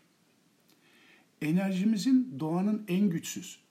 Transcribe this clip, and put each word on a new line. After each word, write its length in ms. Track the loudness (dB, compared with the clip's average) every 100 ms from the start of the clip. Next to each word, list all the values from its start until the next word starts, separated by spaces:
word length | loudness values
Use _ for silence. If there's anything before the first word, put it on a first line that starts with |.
| _ _ _ _ _ _ _ _ _ _ -20 -20 _ _
Enerjimizin 960 | 0 0 0 0 0 0 4 2 2 -4
doğanın 440 | -2 0 0 -2 -2
en 220 | 2 2
güçsüz, 500 | 0 -4 -10 -12 -18 _